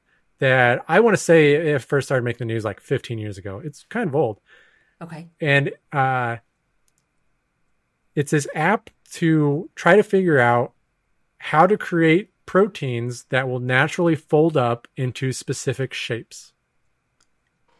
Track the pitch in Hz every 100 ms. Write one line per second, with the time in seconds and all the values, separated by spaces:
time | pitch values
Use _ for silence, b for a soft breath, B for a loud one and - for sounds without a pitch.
0 | _ _ _ _ 135 131 123 123 - 170
1 | 226 185 - 165 147 143 160 143 - 143
2 | 131 135 120 113 117 113 107 98 _ 131
3 | - 113 107 98 95 98 160 - _ 220
4 | 214 135 131 104 b b b b b b
5 | 165 160 170 _ 156 139 143 - _ 147
6 | 135 127 120 113 _ _ _ _ _ _
7 | _ _ _ _ _ _ _ _ _ _
8 | _ - 143 151 139 170 160 214 - _
9 | _ - 165 160 147 143 - - 175 196
10 | 208 190 185 143 120 120 131 _ _ _
11 | _ _ _ _ - 151 180 208 - 170
12 | 165 165 220 _ - 185 202 - 139 120
13 | 120 120 - 131 131 127 127 127 151 -
14 | 170 151 _ 151 160 156 120 117 _ -
15 | 127 - 131 120 - 135 - 127 131 -
16 | - 120 - - - _ _ _ _ _
17 | _ _ _ _ _ _ _